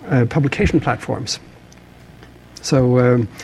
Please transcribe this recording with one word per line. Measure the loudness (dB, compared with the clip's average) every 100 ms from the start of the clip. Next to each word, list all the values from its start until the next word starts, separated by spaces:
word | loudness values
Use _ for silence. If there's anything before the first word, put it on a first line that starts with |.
| -2
uh, | 0 0
publication | 0 -2 0 0 0
platforms. | 0 -4 -6 -8 -6 -10 -12 -20 -20 -20 -20 -20 -20 -20 -20 -20 -20 -16
So, | -2 2 4 4
um, | 4 2 0 -8